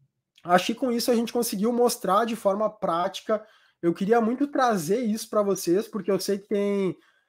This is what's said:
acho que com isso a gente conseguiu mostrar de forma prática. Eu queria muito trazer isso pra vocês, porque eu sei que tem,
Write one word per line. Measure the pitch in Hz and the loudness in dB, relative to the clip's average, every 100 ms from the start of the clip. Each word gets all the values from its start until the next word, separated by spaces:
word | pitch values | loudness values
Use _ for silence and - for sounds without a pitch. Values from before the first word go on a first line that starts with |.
| _ _ _ _ | _ _ _ _
acho | 170 180 - | 2 2 2
que | |
com | 233 262 | -2 -2
isso | 233 240 | 0 0
a | |
gente | 233 233 | 0 0
conseguiu | 240 233 196 220 | -2 -2 -2 -2
mostrar | 240 240 - 180 196 | 2 0 0 0 2
de | 226 | 2
forma | 226 202 196 214 | 0 -2 0 -2
prática. | - 185 170 185 - - 214 - _ _ _ | -2 -2 -2 -2 -4 -4 -4 -4 _ _ _
Eu | 170 | -2
queria | 170 196 233 | 0 2 4
muito | 220 254 285 | 2 0 -2
trazer | 285 247 202 151 220 | 2 2 2 0 0
isso | 226 220 - | 0 -4 -2
pra | 214 | 0
vocês, | 202 185 175 185 220 | 0 0 0 0 0
porque | 214 185 | -6 -2
eu | 185 | -2
sei | - 196 | -2 -4
que | - | -2
tem, | 202 202 202 190 - _ _ | -2 0 0 -2 -4 _ _